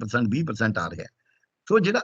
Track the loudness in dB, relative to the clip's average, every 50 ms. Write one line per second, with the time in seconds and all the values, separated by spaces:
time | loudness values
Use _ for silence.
0 | -4 -2 0 0 0 2 0 0 -2 -2 -2 -2 0 0 0 -2 -4 -6 -6 -10
1 | -12 -14 -16 _ _ _ _ _ _ _ _ _ _ 2 4 4 4 4 2 0